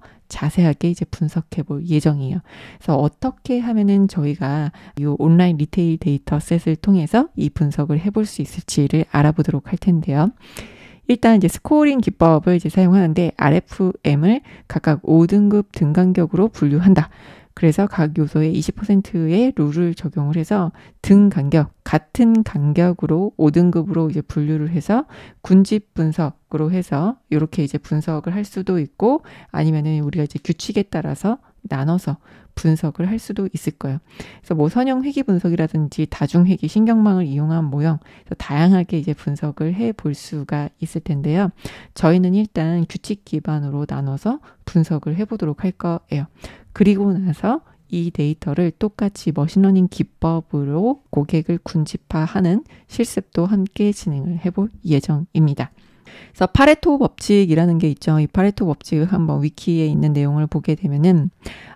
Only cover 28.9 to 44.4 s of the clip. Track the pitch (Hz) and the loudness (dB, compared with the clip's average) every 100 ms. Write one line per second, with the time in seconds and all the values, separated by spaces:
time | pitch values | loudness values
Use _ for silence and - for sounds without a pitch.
28.9 | - 214 302 - - - - 156 156 151 | -2 0 0 -4 -20 -10 -4 0 0 -2
29.9 | 156 147 165 147 - - 165 - 208 202 | -2 -2 -4 -4 -6 -6 -6 -4 -4 -4
30.9 | 165 151 - 196 247 _ _ - 135 139 | -4 -6 -4 -4 -4 _ _ -10 -4 -2
31.9 | 180 - 147 _ - _ - 160 160 156 | -2 -4 -8 _ -20 _ -4 0 0 -2
32.9 | - 175 220 - 196 190 165 - - 139 | -4 -4 -4 -8 -6 -6 -6 -8 -8 -8
33.9 | 135 - - - - - 165 147 233 262 | -8 -10 -20 -20 -14 -6 0 0 0 0
34.9 | 262 269 277 269 180 180 170 160 160 151 | -2 -2 -4 -2 0 0 0 -2 -2 -4
35.9 | - 156 - 143 175 180 185 156 214 220 | -4 -6 -4 0 2 4 2 -2 0 2
36.9 | 226 208 185 165 139 151 165 156 143 156 | 4 2 2 0 -2 -2 -2 -2 -2 0
37.9 | 156 - - - - - 143 170 190 175 | -2 -6 -20 -14 -12 -4 2 4 4 2
38.9 | 170 143 147 - 147 151 139 156 180 233 | -4 -4 -6 -6 -6 -6 -4 -4 -2 -4
39.9 | 214 - 143 - 156 139 147 147 - 160 | -4 -6 -6 -8 -10 -6 -6 -6 -8 -10
40.9 | 165 - 143 143 165 196 - - - - | -8 -6 -4 -2 0 -2 -4 -14 -16 -20
41.9 | - 160 175 180 190 214 - 160 170 160 | -2 2 4 4 2 0 -2 -2 -2 -4
42.9 | - - 208 _ 156 151 151 147 143 147 | -6 -10 -10 _ -8 -4 -4 -4 -6 -6
43.9 | 135 139 139 214 277 | -6 -6 -6 -6 -6